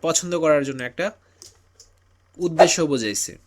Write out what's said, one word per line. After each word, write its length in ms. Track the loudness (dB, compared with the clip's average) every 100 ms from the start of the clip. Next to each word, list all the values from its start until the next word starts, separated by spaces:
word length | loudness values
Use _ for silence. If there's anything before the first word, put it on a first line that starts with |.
পছন্দ 360 | -2 -2 -2 0
করার 260 | 4 2
জন্য, 180 | 2 -6
একটা 280 | -10 -6 -6 -6 _ _ -20 _ _ _ -20 _ _ _ _ -6
উদ্দেশ্য 460 | -4 4 4 4
বোঝাইছে। 500 | 0 0 -2 -4 -8 -12